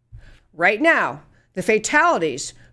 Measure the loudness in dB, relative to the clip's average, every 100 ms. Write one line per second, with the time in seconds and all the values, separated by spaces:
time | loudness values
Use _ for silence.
0 | _ -20 -20 -20 _ -2 0 2 2 2
1 | 0 -6 -16 _ _ -6 0 0 0 2
2 | 2 2 -2 -6 -12 -16 -20